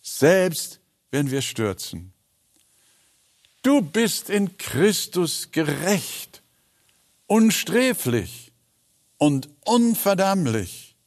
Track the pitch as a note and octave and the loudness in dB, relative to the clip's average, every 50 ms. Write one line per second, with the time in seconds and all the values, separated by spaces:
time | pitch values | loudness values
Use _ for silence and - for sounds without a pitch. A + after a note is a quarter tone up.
0 | _ - - - C3 D3+ F3+ F#3+ F#3 F#3 D#3+ - - - - _ _ _ _ _ | _ -12 -4 2 4 4 6 4 2 0 -2 -6 -10 -12 -14 _ _ _ _ _
1 | _ _ - C#3 D3 C#3 C3 C#3 C3 - - - A2+ G#2 F#2+ - - - - E2+ | _ _ -4 -2 -2 0 -2 -4 -4 -6 -4 -4 -2 -4 -4 -6 -10 -12 -12 -14
2 | E2+ F#2 _ _ _ _ _ _ _ _ _ _ _ _ _ _ _ _ _ _ | -14 -16 _ _ _ _ _ _ _ _ _ _ _ _ _ _ _ _ _ _
3 | _ _ _ _ _ _ _ _ _ _ _ _ _ B3+ C#4+ C#4+ G#3 C#3+ - G#3+ | _ _ _ _ _ _ _ _ _ _ _ _ _ 2 4 4 2 0 0 0
4 | A#3 A3 - - - - G3 G#3 G3+ F#3 - _ - - - A#2+ E3+ G#3+ G3+ - | 0 0 0 -4 -6 -2 -2 0 0 -2 -4 _ -14 -6 0 2 2 4 2 2
5 | - - - F3 F3+ D#3 - - - - - D#3+ D#3+ C#3+ C#3+ C#3 D3+ F3+ G#3 F3+ | -4 -4 -2 -2 -2 -2 -2 -6 -10 -6 -2 -2 0 0 -2 -2 0 0 0 0
6 | B2 - - - - - - - _ _ _ _ _ _ _ _ _ _ _ _ | -2 -6 -12 -14 -14 -16 -20 -20 _ _ _ _ _ _ _ _ _ _ _ _
7 | _ _ _ _ _ _ G3+ A3 A3+ A3 F#3+ - - - E3 A#3 B3+ C4 A#3 - | _ _ _ _ _ _ 2 4 4 4 2 0 -4 0 0 2 2 2 0 -2
8 | - B2+ A#2+ A2+ F#2+ F2 - - - - _ _ _ _ _ _ _ _ _ _ | -2 -2 -2 -2 -2 -4 -12 -18 -20 -20 _ _ _ _ _ _ _ _ _ _
9 | _ _ _ _ D3 D3 C#3+ C3+ C3 - _ _ _ G3+ A#3 A#3+ A#3 A#3 A3+ A3 | _ _ _ _ 2 2 2 0 -4 -8 _ _ _ 0 2 4 4 2 2 0
10 | - G3+ G3 F3+ F#3+ G3 G3 G3 E3+ B2 A2 A2 G2 F2 - - - - _ _ | 2 0 2 2 2 0 2 0 0 0 0 -2 -4 -6 -12 -18 -20 -20 _ _
11 | _ | _